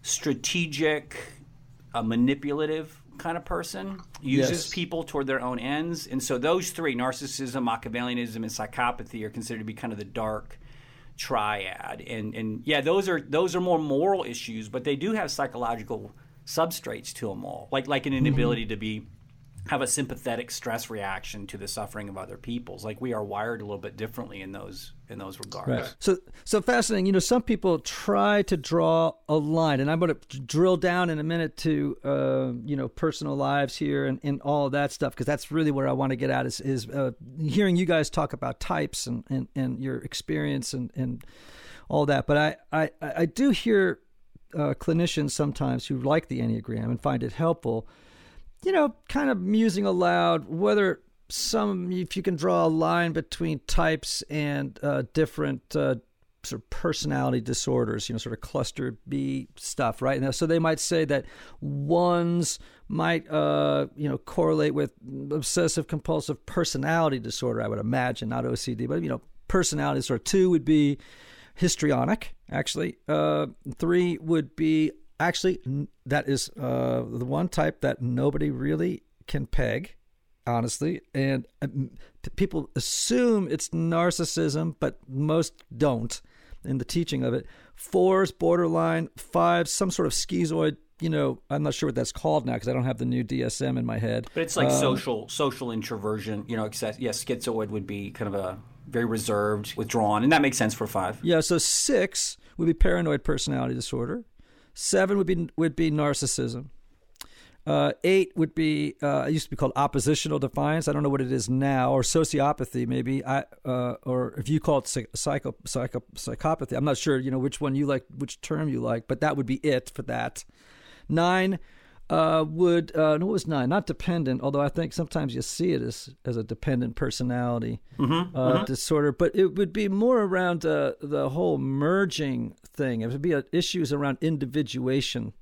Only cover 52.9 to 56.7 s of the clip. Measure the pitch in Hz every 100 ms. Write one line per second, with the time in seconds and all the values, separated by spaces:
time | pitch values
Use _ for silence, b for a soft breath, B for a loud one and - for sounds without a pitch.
52.9 | 170 170 160 - - 165 151 - - 160
53.9 | 160 - - - 151 147 143 139 - 143
54.9 | 139 123 156 156 - 147 131 _ 151 139
55.9 | 131 _ _ _ _ - 117 _